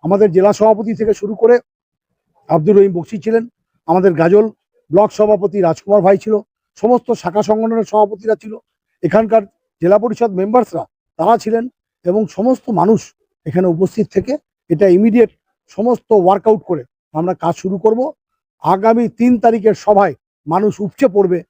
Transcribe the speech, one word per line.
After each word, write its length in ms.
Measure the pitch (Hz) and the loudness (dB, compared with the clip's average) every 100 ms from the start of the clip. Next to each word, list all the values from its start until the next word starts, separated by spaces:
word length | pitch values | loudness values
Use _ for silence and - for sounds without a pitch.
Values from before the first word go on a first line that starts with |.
আমাদের 240 | 156 196 208 | -2 0 2
জেলা 200 | 170 196 202 | 2 2 2
সভাপতি 340 | 214 214 220 202 | 2 2 -2 -4
থেকে 120 | 214 202 | -4 -4
শুরু 140 | 208 202 | -4 -2
করে 140 | 233 240 - _ _ _ _ _ _ _ _ | 2 2 0 _ _ _ _ _ _ _ _
আব্দুর 260 | 160 156 202 | -2 2 4
রহিম 160 | 196 175 | 4 0
বকশি 200 | 165 220 | -10 -10
ছিলেন, 200 | 220 226 233 _ _ _ - | -4 -4 -4 _ _ _ -4
আমাদের 240 | 175 190 160 | 0 2 2
গাজল 260 | 165 202 220 - _ _ _ | 2 2 2 -4 _ _ _
ব্লক 200 | 160 208 - | 0 0 0
সভাপতি 400 | 214 208 196 202 | 0 0 -2 -2
রাজকুমার 440 | 175 156 - 208 180 | -2 -2 0 0 2
ভাই 100 | 196 | 0
ছিল, 100 | - 214 214 _ _ _ | 0 -4 -6 _ _ _
সমস্ত 300 | 226 247 - 233 | 0 0 -2 -6
শাখা 200 | - 180 202 | -4 -4 -2
সংগঠনের 380 | 220 226 226 208 | -2 -2 -4 -2
সভাপতিরা 420 | 214 208 202 220 214 | 0 -2 -2 -6 -6
ছিল, 100 | 220 220 _ _ _ _ | -6 -18 _ _ _ _
এখানকার 400 | 170 180 226 220 202 _ _ _ | -2 0 2 0 -2 _ _ _
জেলা 160 | 170 208 | 0 2
পরিষদ 320 | 233 214 233 185 | 0 -4 -4 -4
মেম্বার্সরা 420 | 202 240 226 160 120 _ _ _ | -2 -2 -2 -8 -12 _ _ _
তারা 160 | 165 233 | 0 0
ছিলেন 260 | - 226 247 _ _ _ | 0 -4 -6 _ _ _
এবং 180 | 180 196 208 - | -4 -2 -4 -4
সমস্ত 300 | 247 254 - 202 | -2 -2 -2 -2
মানুষ 200 | 180 220 - _ _ _ - | 2 0 -2 _ _ _ -6
এখানে 200 | 175 185 | -2 -2
উপস্থিত 320 | 165 185 - 208 | 0 -2 -2 -4
থেকে 180 | - 175 294 _ _ _ | -4 -6 -10 _ _ _
এটা 160 | 160 196 180 | 0 2 4
ইমিডিয়েট 340 | 220 220 220 _ _ _ _ | 2 2 0 _ _ _ _
সমস্ত 360 | - 226 240 _ 214 | -6 -4 -4 _ 2
ওয়ার্কআউট 380 | 180 196 226 220 - | 2 0 0 -2 -2
করে 140 | 170 123 _ _ | -8 -8 _ _
আমরা 180 | 156 175 180 | -6 -6 -4
কাজ 120 | 165 170 | -4 -6
শুরু 140 | 185 190 | -6 -2
করব। 220 | 233 226 269 - _ _ _ _ | -2 -2 -4 -8 _ _ _ _
আগামী 400 | 151 190 214 233 233 - | -2 0 2 0 -2 0
তিন 140 | 240 247 | 0 2
তারিখের 300 | 233 226 208 196 | 2 2 0 -2
সভায় 300 | - 202 196 131 _ _ - | 0 2 2 -2 _ _ -6
মানুষ 260 | 170 208 - | -2 -2 -4
উপচে 260 | 202 - 269 | -10 -2 0
পড়বে। 300 | 190 190 175 165 | 2 0 -2 -6